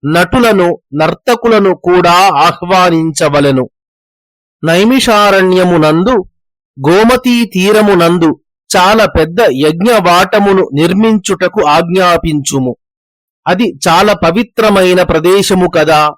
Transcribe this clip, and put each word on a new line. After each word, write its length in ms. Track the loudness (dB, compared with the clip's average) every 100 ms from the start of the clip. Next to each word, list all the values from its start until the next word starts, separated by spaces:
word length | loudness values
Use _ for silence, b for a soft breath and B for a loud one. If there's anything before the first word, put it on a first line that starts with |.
నటులను, 760 | -2 -2 0 0 0 2 0 -4 _
నర్తకులను 800 | -4 -4 -4 _ -4 0 0 0
కూడా 560 | -2 0 0 2 2 2 2
ఆహ్వానించవలెను. 1300 | 0 0 -2 0 2 0 -4 -2 -2 0 0 -2 -4 _ _ _ _ _ _ _ _ _
నైమిషారణ్యమునందు, 1600 | -4 0 2 0 0 2 2 2 2 0 0 2 2 0 0 -2 -4 _ _ _ _ -8
గోమతీ 680 | 0 2 2 2 0 -2
తీరమునందు 960 | -2 -2 0 2 2 2 2 0 -2 -2 _ _ _
చాలా 340 | 0 2 2
పెద్ద 360 | 0 0 -2 0 0
యజ్ఞవాటమును 1120 | 0 -2 0 0 0 2 0 0 0 0 0 0
నిర్మించుటకు 920 | -2 -2 0 0 0 -2 -4 -4 -2 0
ఆజ్ఞాపించుము. 1080 | 0 0 0 0 0 -2 -4 -4 -4 -6 -8 _ _ _ _ _ _ -6
అది 320 | -2 -2 -4 -2
చాలా 240 | 0 0
పవిత్రమైన 920 | -2 -2 -2 -4 -2 0 2 2 0
ప్రదేశము 680 | 0 0 0 0 0 0 0
కదా. 400 | 0 0 2 0